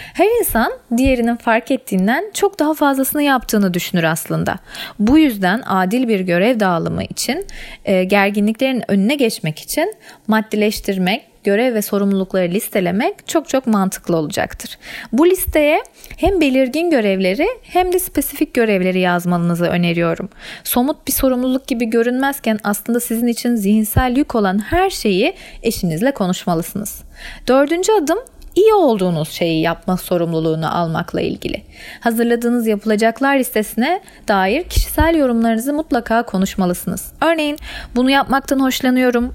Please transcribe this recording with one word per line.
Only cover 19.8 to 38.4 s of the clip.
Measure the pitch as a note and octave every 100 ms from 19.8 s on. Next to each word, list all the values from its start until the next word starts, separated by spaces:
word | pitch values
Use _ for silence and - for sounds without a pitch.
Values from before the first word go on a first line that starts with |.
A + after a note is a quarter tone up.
| F3 E3+ E3 E3 F#3+ - - -
Somut | - B3 B3+ D4+ -
bir |
sorumluluk | - C4+ B3 B3+ C4 -
gibi | A#3
görünmezken | A#3 A#3 A3+ B3+ C#4 C#4 A#3 G#3+
aslında | G3+ G#3 - A#3
sizin | - A3+ A#3+
için | A3+ B3
zihinsel | A#3+ G3 G#3+ G#3+ - B3+ B3
yük | D4+
olan | A#3+ G3+ F#3+
her | - E4+ F#4+
şeyi | - A3 F#3 C4+ - - -
eşinizle | - - F3+ D#3+ B3
konuşmalısınız. | C#4 F#3 F3+ - E3 E3+ G3+ - - - - - - -
Dördüncü | C4 C#4+ E4+ F#4
adım | A4 C#4+ F#4 C5 - - -
iyi | A4
olduğunuz | G#4+ D#4 A3 F#3 E3 D#3
şeyi | - E3+ D#3+
yapma | E3 E3 - F3+
sorumluluğunu | - F3+ E3+ E3 D#3+ D#3+ D#3+ -
almakla | E3+ D#3+ F3 -
ilgili. | - - - - - - - -
Hazırladığınız | A#3+ A3+ A#3 A#3 A#3+ A#3+ A3
yapılacaklar | G#3 A3 G#3+ A3 A3+ C4+ C#4
listesine | B3 A3 G#3 - B3+ F#4 - - -
dair | G3 F#3+ B3+
kişisel | F4+ - - - D#4
yorumlarınızı | E4 C4+ A#3 A#3 A3+ C4
mutlaka | D4 D#4+ B3 A#3 A3+
konuşmalısınız. | A#3 F#3+ F#3+ - F#3 F3+ - F3+ - -
Örneğin, | D#4 E4 D4 D4 - - - A#3+
"Bunu | B3+
yapmaktan | C#4 C#4 C4+